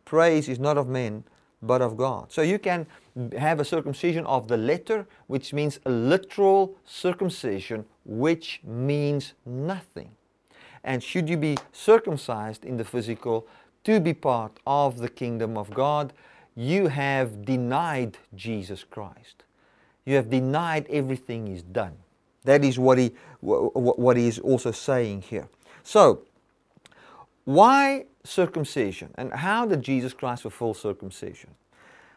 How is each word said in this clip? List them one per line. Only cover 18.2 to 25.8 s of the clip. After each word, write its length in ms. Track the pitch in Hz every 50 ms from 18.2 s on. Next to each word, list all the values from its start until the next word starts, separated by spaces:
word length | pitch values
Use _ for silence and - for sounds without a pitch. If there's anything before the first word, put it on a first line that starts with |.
| - - 107
Jesus 480 | 95 98 117 113 104 92 95 98 92 -
Christ. 580 | - - 110 104 92 - - - - - _ _ _ _ _ _ _ _ _ _ _ _ _ -
You 100 | 131 139
have 160 | 135 120 113
denied 560 | 131 127 127 131 139 156 170 170 160 151 139 -
everything 600 | 143 151 135 131 131 123 - - 120 113 110 101
he's 140 | 95 87
done. 320 | 85 87 95 117 104 87 76 - - _ _ _ _ _ _ _ -
That 200 | 131 139 143 143
is 140 | 135 123 127
what 200 | 127 131 127 127
he, 100 | 127 113 - - - - - -
wh-, 320 | - 190 208 - - 113
wh-, 260 | - 127 120 127 131 -
what 180 | 123 127 123
he 120 | 123 120 117
is 100 | 110 113
also 320 | - 135 131 117 - 123
saying 520 | 110 - - - 135 127 120 107 101 98
here. 260 | 95 - 117 92 69 - _ _ _ - - -